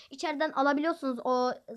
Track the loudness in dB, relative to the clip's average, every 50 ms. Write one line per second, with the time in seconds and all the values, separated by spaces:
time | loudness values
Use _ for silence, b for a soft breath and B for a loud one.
0 | B B -10 -4 -4 -4 0 0 0 0 2 2 2 4 4 2 2 0 0 -2
1 | -2 -4 -4 -2 -2 0 2 2 2 0 -2 -4 -8 -14 -16